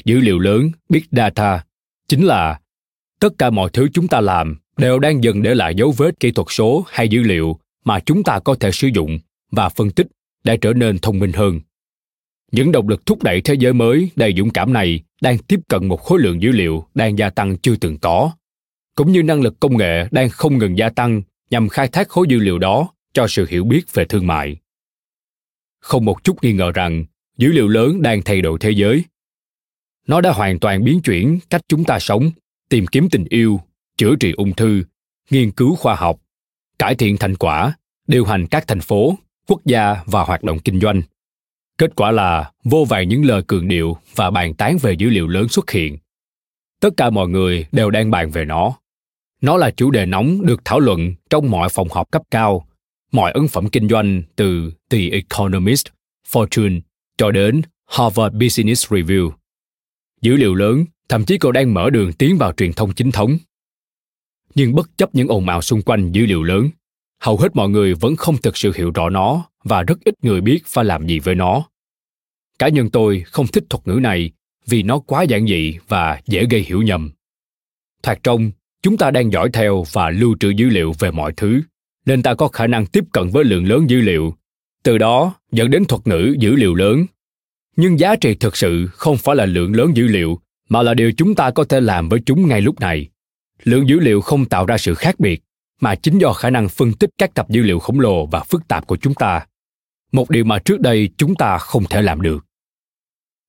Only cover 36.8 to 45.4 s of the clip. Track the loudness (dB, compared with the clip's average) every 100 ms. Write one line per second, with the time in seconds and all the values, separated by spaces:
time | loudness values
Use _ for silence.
36.8 | -2 0 0 0 -2 -2 -2 0 -2 -4
37.8 | _ _ -2 0 2 -2 -2 -4 -2 -6
38.8 | -2 0 0 -2 _ _ -4 -2 0 0
39.8 | 2 -2 -2 -2 -2 -4 -4 -4 -2 0
40.8 | 0 0 -4 _ _ _ _ _ _ -2
41.8 | -2 0 0 2 0 0 -4 _ 0 2
42.8 | 2 0 0 2 2 0 0 -2 -2 -2
43.8 | -2 -6 _ -4 -2 0 -4 -2 -2 0
44.8 | 0 0 0 0 0 -2